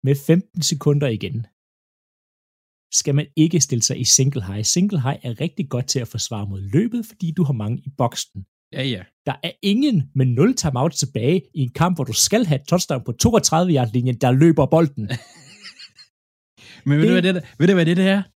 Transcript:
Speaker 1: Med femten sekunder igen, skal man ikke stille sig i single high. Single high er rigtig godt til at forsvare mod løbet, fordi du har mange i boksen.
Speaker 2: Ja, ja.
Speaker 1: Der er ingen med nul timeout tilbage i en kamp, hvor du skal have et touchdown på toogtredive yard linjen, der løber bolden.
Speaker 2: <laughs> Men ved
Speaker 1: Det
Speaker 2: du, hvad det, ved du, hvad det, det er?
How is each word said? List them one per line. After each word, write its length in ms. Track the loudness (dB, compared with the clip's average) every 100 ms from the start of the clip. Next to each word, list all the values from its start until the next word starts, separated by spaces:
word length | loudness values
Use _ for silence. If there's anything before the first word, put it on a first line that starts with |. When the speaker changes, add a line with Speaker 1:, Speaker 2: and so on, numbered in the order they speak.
| 0
Speaker 1:
Med 100 | -2 2
femten 340 | 2 2 -6 -4
sekunder 380 | -2 0 0 0 -4
igen, 200 | -6 -8 -10 _ _ _ _ _ _ _ _ _ _ _ _ _ _ -4
skal 160 | 0 -2
man 80 | -2 2
ikke 160 | 2 4 0
stille 180 | 0 -2
sig 80 | -2
i 80 | 2 2
single 260 | 2 -2 -6
high. 140 | -6 -2 0
Single 260 | 0 0 -2
high 140 | -4 -8
er 60 | -6
rigtig 220 | -6 -6 -6
godt 140 | -6 -4
til 60 | -4 -6
at 60 | -8
forsvare 300 | -8 -8 -8
mod 100 | -10 -2 0
løbet, 260 | 0 -4 -8
fordi 180 | -8 -6 -2
du 60 |
har 100 | -2 0
mange 140 | -4 -6 -8
i 20 | -4
boksen. 380 | -4 -4 -12 -14 -18 _ _ -8
Speaker 2:
Ja, 60 | -6 -8
ja. 60 | -12 _ -10
Speaker 1:
Der 80 | -8 -10
er 60 | -4 -2
ingen 260 | 0 2 0 -2 0
med 80 | 0
nul 260 | 2 2 2
timeout 320 | -4 -2 -2 -2
tilbage 340 | -6 -2 0 -2 -4 -6
i 40 | -6
en 60 | 0
kamp, 120 | 0 0
hvor 60 | -4
du 20 | -2 0
skal 160 | 0 0
have 100 | -2
et 60 | 0
touchdown 320 | -2 0 -6 -6
på 40 | -4
toogtredive 520 | 2 2 2 2 2 2
yard 140 | 2 0
linjen, 220 | -2 0
der 80 | 2 4
løber 220 | 6 4 4 4
bolden. 300 | 2 -2 -8
Speaker 2:
<laughs> 1800 | -8 -10 -20 -20 -20 -20 _ -20 _ _ _ _ _ _ _ -20 -8 0
Men 80 | 4
ved 60 | 4
Speaker 1:
Det 40 |
Speaker 2:
du, 60 | 4
hvad 100 | 2
det, 100 | -2 -6 0
ved 80 | 2
du, 60 | 4
hvad 100 | 2
det, 80 | 2
det 60 | 2 2
er? 40 | -2